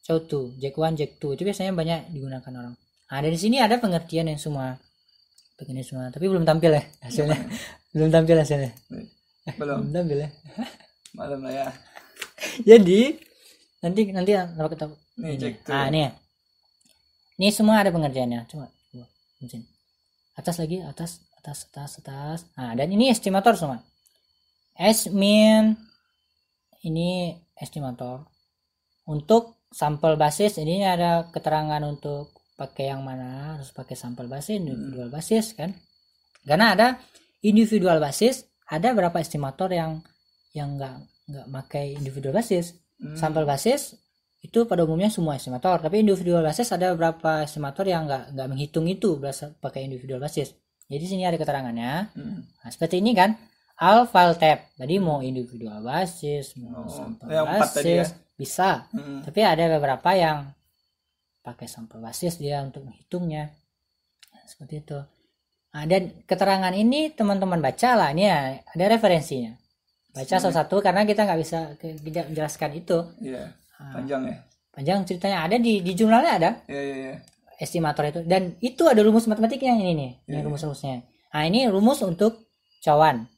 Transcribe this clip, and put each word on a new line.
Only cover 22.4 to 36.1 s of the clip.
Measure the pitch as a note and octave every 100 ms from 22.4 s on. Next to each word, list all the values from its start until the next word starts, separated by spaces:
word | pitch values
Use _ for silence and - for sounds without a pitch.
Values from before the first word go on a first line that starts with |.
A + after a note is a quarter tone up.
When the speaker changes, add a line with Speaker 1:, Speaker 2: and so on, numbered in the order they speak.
| -
Speaker 1:
Nah, | - B2
dan | A#2 D3+
ini | G3+ C4
estimator | A3 G3+ F#3+ G#3+
semua. | G#3 D#3 A#2+ _ _ _ _ _ _ _ _ _
S | - F#3 A3 F#3+
min, | G3 G3 G#3 G#3+ A3 A3 G#3+ - _ _ _ _ _ _ _ _ _
ini | E3 D#3+ F3 F3+ F3 - _
estimator. | _ C#3+ D#3+ C3+ A#2+ B2 B2+ D#3 _ _ _ _ _ _ _ -
Untuk | D3+ D3 A3+ A#3 _ _
sampel | - D3+ D3 E3 D3+
basis, | D3+ - G#3 G#3
ini | D#3 F#3
ada | G3 F3 F3 E3+ E3
keterangan | D3+ D#3+ D#3 D#3 D3+
untuk | D3 C#3+ D3 C#3+ C#3+ _ _
pakai | _ C3+ - C3+
yang | C3+
mana, | C3+ C3 B2+ C3 D3 D#3
harus | C3+
pakai | - C3
sampel | B2+ B2 B2 A#2+
basis, | C3 C#3+ G#3+
Speaker 2:
Hmm. | D#3+
Speaker 1:
individual | - C#3 B2+ A#2+
basis | D3 - A3+ A3
kan. | - D#3+ G3 _ _ _